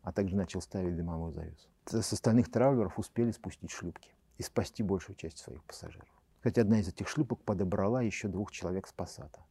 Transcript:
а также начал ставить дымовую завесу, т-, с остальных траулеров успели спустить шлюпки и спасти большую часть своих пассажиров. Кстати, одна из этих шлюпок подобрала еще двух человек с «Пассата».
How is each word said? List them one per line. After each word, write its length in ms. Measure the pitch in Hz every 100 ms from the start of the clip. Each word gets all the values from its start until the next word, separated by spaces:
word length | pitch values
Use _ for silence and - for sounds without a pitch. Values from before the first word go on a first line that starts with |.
а 100 | 92
также 240 | 101 95 101
начал 240 | 90 92
ставить 340 | - 101 90
дымовую 380 | 85 85 82 82
завесу, 360 | 76 82 80 - _
т-, 160 | - 113
с 120 | -
остальных 360 | 104 120 117 117
траулеров 520 | 113 131 131 95 -
успели 320 | - - 117
спустить 400 | - 92 - 85
шлюпки 420 | - 87 - - _ _ -
и 60 |
спасти 400 | 117 - 107 -
большую 320 | 101 95 - 98
часть 220 | 82 -
своих 260 | - -
пассажиров. 440 | - - 82 85 - _ _ _
Кстати, 240 | 123 117
одна 180 | 107 110
из 80 | 92
этих 220 | - 98
шлюпок 340 | - 131 117
подобрала 600 | - - 95 87 98 127
еще 260 | 113 - 104
двух 240 | 90 101
человек 340 | - 87 92 -
с 60 |
«Пассата». 480 | - 98 - - - -